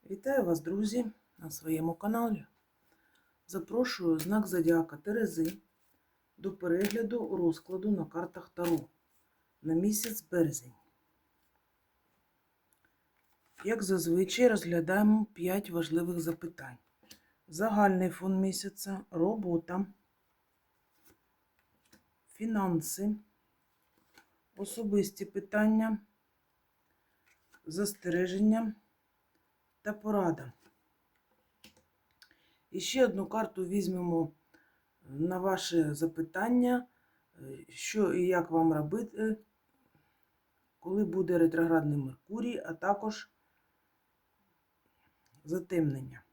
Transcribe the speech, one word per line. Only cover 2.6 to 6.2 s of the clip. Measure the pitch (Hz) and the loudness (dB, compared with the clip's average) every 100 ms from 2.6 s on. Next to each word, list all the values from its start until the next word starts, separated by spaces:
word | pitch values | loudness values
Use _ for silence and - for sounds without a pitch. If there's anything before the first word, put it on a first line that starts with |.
| _ _ _ _ _ _ _ _ _ | _ _ _ _ _ _ _ _ _
Запрошую | 190 165 220 247 - 170 160 | -10 -4 -2 -2 0 2 2
знак | 160 214 190 | 2 0 2
зодіака | 175 160 165 160 147 | 2 4 4 2 -6
Терези | - 214 214 165 160 196 _ _ _ _ _ _ | -4 -2 -2 0 -2 -4 _ _ _ _ _ _